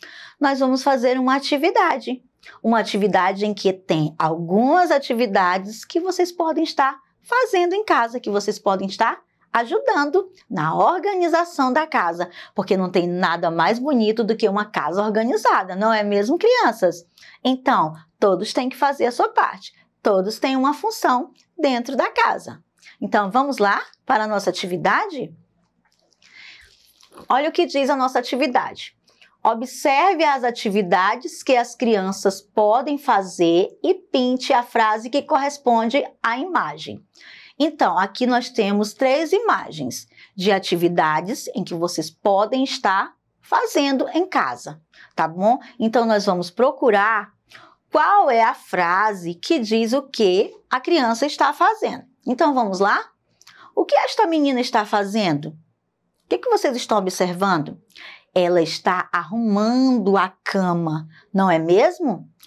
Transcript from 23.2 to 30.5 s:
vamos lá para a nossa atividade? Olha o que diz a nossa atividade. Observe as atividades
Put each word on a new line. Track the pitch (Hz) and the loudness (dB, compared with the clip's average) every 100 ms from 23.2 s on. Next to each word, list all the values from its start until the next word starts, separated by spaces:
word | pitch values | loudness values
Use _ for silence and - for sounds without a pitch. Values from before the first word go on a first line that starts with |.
| 196 | 0
vamos | 240 277 226 | 0 0 0
lá | 202 - - _ - | 0 0 -4 _ -2
para | 240 | 0
a | 214 | 0
nossa | 202 196 | -2 -2
atividade? | 175 185 180 180 254 427 285 202 - _ _ _ _ _ _ _ _ _ - - - - _ _ _ _ - - | -4 -6 -2 0 0 -2 -8 -12 -14 _ _ _ _ _ _ _ _ _ -20 -20 -20 -20 _ _ _ _ -20 -2
Olha | 254 302 | 0 0
o | |
que | 311 254 | 0 0
diz | 277 269 | 0 0
a | 269 | 0
nossa | 254 262 | 0 -2
atividade. | 247 254 269 247 165 - - _ _ _ _ _ | -4 -2 0 0 -4 -12 -20 _ _ _ _ _
Observe | - 226 254 - 294 269 359 330 | -2 0 -6 -4 0 4 4 2
as | 302 269 | 2 0
atividades | 240 | -2